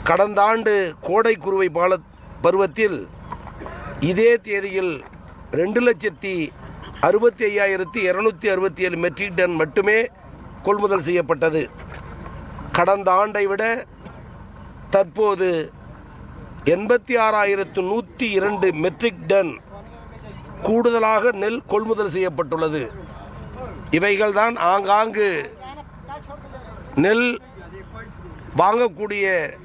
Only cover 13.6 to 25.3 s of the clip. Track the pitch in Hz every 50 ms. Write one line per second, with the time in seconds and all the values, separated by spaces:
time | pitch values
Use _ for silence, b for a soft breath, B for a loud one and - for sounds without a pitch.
13.6 | 220 226 226 247 - - - - - - - - - - - - - - - -
14.6 | - - - - - - - 196 196 170 147 208 220 208 196 175 190 185 175 160
15.6 | 156 160 - - - - - - - - - - - - - - - - - -
16.6 | - 139 170 185 208 214 247 240 - - 247 233 220 220 220 214 202 202 202 196
17.6 | 190 - - 196 185 185 208 233 220 - - - 262 220 202 190 185 202 208 190
18.6 | 190 190 165 151 160 185 160 - 233 233 180 170 160 160 190 196 185 156 117 107
19.6 | - - - - 202 - - - - - - - - 214 208 - - - - -
20.6 | - - 220 233 226 240 233 226 220 220 220 208 208 247 226 196 202 214 233 269
21.6 | - - 196 208 220 220 226 208 208 185 151 185 185 180 156 156 165 131 165 160
22.6 | 160 156 151 151 123 107 - - - - - - - - - - - - - -
23.6 | 254 - - - - - - 165 185 202 202 196 214 214 202 202 214 233 240 -
24.6 | 165 175 190 202 196 190 202 214 220 226 202 214 208 196